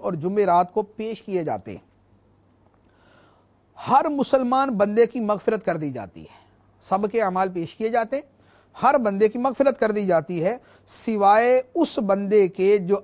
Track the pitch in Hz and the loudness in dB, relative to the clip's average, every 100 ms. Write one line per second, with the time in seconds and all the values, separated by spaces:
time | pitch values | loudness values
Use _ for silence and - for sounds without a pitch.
0 | 208 170 170 202 196 170 180 214 208 - | -6 -6 -4 0 2 2 2 -2 -6 -8
1 | 220 214 - 185 151 107 107 92 _ _ | -10 -10 -6 -4 -4 -6 -10 -16 _ _
2 | _ _ _ _ _ _ _ _ _ _ | _ _ _ _ _ _ _ _ _ _
3 | _ _ _ _ _ _ _ - - 269 | _ _ _ _ _ _ _ -12 0 2
4 | 320 285 247 269 247 262 269 202 208 208 | 2 -2 0 0 2 0 0 0 0 2
5 | 233 254 208 208 - 214 196 165 151 123 | 2 0 -4 -2 -2 -4 -4 -6 -6 -8
6 | 98 82 80 - _ _ _ _ - 190 | -12 -16 -20 -20 _ _ _ _ -6 -4
7 | 208 226 202 185 190 180 165 - 220 233 | -2 -2 0 0 -4 -4 -10 -6 -2 -2
8 | 226 269 - _ _ _ _ - 247 277 | -2 -6 -10 _ _ _ _ -2 2 2
9 | 220 196 214 240 254 233 269 - 220 208 | 0 2 0 2 -4 0 0 0 -2 -2
10 | 196 165 156 175 175 247 _ _ - - | 0 0 0 -2 -2 -4 _ _ -20 -12
11 | - 214 196 214 240 254 254 339 311 - | -4 2 4 6 4 2 0 -2 -2 -2
12 | 202 196 202 208 190 190 190 208 175 202 | 0 0 2 4 4 2 2 2 2 0